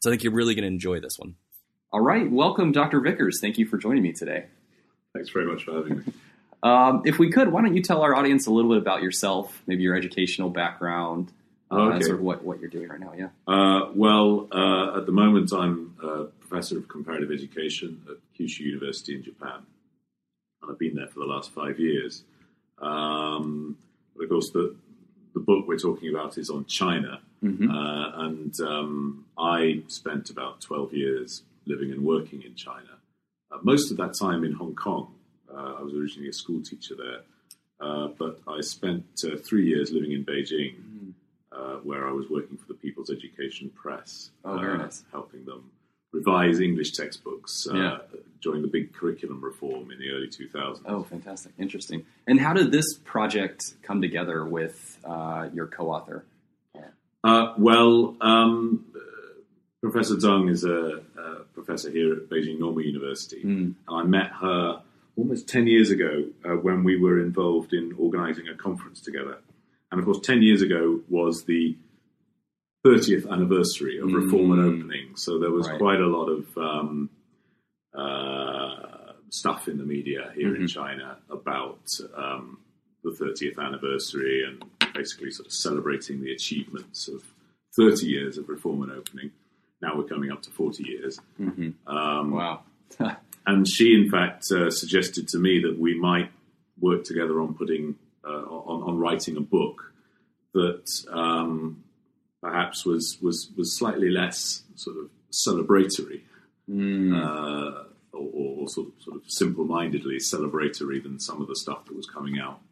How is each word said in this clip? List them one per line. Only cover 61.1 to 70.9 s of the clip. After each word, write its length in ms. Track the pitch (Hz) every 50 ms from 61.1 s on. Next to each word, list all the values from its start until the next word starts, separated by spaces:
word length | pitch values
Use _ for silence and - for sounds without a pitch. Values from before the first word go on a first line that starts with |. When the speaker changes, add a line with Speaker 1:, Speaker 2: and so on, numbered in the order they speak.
| _
Speaker 2:
a 280 | 85 82 80 80 80 78 - _
professor 360 | 82 85 - 82 76 - 73
here 220 | 76 82 82 80 80
at 140 | 78 78 -
Beijing 300 | 80 82 78 78 80 80
Normal 240 | 82 85 80 80 78
University. 640 | 73 71 71 69 69 67 67 - - - - -
Speaker 1:
Mm. 20 | 101
Speaker 2:
And 280 | 101 95 92 90 90 - _ -
I 140 | 82 82 85
met 300 | 90 95 98 92 92 - -
her 420 | 92 92 90 90 87 85 82 - - _ _ _ _ _ _
almost 300 | - 117 139 127 - -
ten 220 | - - 127 117 117
years 220 | 113 113 110 98
ago, 340 | 98 95 87 78 76 73 73 - - - -
uh, 120 | 87 87
when 260 | 85 85 - 92 92 90
we 180 | 92 92 90
were 200 | 90 90 90 87
involved 520 | 87 87 87 95 90 87 85 82 82 - -
in 220 | 87 85 85 87
organizing 520 | - 85 82 82 87 87 82 80 82 85 80
a 60 | 82
conference 460 | - - 98 87 90 - 87 - -
together. 380 | - 78 71 71 67 69 65 - _ _ _ _ _ _ _ _ _ _ 90
And 80 | 92
of 40 | 90
course, 140 | 101 98 98
ten 220 | - - 127 120 110
years 180 | 110 107 95
ago 420 | 95 92 90 82 82 82